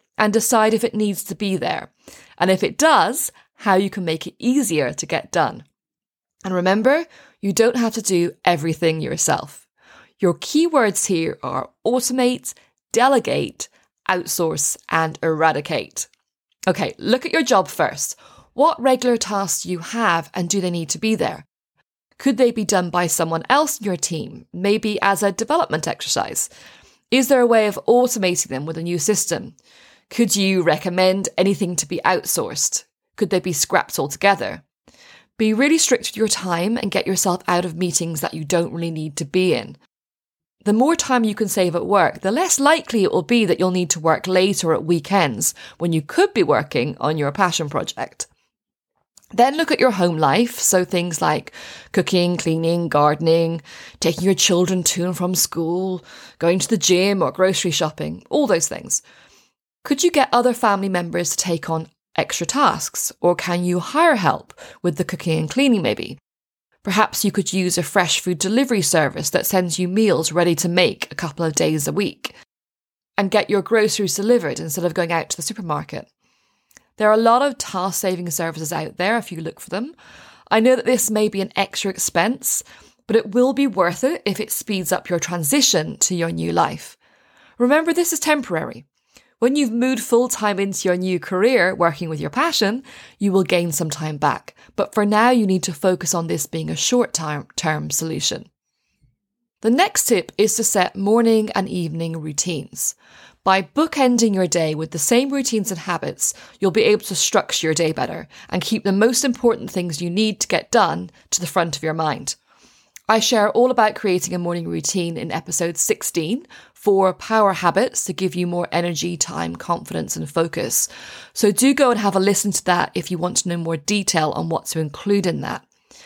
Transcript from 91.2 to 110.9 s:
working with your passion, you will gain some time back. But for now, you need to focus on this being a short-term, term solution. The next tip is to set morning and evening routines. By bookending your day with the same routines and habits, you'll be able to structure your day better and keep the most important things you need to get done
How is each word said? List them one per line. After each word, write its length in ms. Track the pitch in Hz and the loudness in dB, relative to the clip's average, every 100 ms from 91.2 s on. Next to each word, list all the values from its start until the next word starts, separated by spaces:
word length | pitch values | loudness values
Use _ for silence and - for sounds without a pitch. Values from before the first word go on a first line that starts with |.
| - 185 226 247 180 | -2 0 2 4 2
working 360 | 185 170 147 165 | 2 0 0 -8
with 100 | 156 | -6
your 100 | 147 | -6
passion, 540 | 247 330 - 202 247 - - - - | -2 -2 2 0 0 -8 -20 -20 -4
you 140 | 202 | 0
will 100 | 190 | 2
gain 300 | 185 175 175 | 2 0 0
some 180 | 151 160 | -4 -4
time 280 | 147 156 147 | -6 -8 -2
back. 360 | 151 - - _ - - | 0 -2 -8 _ -16 -6
But 180 | - | -2
for 100 | 220 | 0
now, 280 | 208 214 240 | 2 4 4
you 160 | 254 202 | 4 4
need 160 | 185 | 0
to 100 | 185 | -2
focus 400 | 156 190 185 170 | -2 0 0 -2
on 140 | 175 165 | -4 -2
this 180 | 170 - | -4 -4
being 240 | 165 156 | -6 -6
a 60 | 156 | -4
short-term, 720 | - 247 - - 156 147 - - | 0 2 0 -2 -6 -8 -8 -4
term 340 | 170 151 151 | -2 -2 -4
solution. 600 | - 165 156 - - - _ _ _ _ _ _ _ _ _ _ _ | -4 -4 -4 -4 -6 -12 _ _ _ _ _ _ _ _ _ _ _
The 100 | 226 | 0
next 320 | 262 392 - | 2 2 0
tip 280 | - 202 - - | 2 0 0 0
is 180 | 214 - | 0 2
to 60 | |
set 320 | 214 196 180 196 | 0 0 0 0
morning 540 | 196 226 226 220 214 - | 2 4 4 4 2 -2
and 120 | 190 | -4
evening 540 | 180 165 160 165 165 | -4 -4 -4 -6 -6
routines. 720 | 151 143 - 156 - - - - _ - - _ | -6 -6 -4 -6 -8 -8 -8 -8 _ -20 -20 _
By 200 | 190 190 | 2 2
bookending 720 | 160 277 320 294 254 240 226 190 | 0 0 0 2 4 4 2 2
your 100 | 180 | 2
day 300 | 175 156 156 | 2 0 -2
with 160 | 156 | -6
the 80 | 160 | -4
same 340 | - 240 277 | 2 2 2
routines 380 | 277 262 220 202 | -2 0 -2 -2
and 80 | 165 | -6
habits, 560 | 185 170 - - - - - - | -4 -4 -4 -4 -6 -6 -16 -2
you'll 100 | 196 | 0
be 140 | 151 | 4
able 220 | - 208 - | 4 2 0
to 100 | 175 | -2
structure 500 | - 196 - - 160 | 0 0 0 -2 -2
your 80 | |
day 180 | 156 160 | 0 0
better 360 | 160 - 165 - - - | -2 -4 -6 -14 -20 -6
and 140 | 180 | -4
keep 220 | - 220 | -2 -2
the 80 | 202 | 0
most 340 | 190 226 240 277 | 4 4 4 0
important 460 | 240 233 - - | 2 2 0 -4
things 320 | 190 175 147 | -6 -4 -4
you 80 | 175 | -4
need 280 | 180 220 - | 0 0 0
to 60 | - | -2
get 220 | 180 - | -2 2
done 400 | 240 175 | 2 2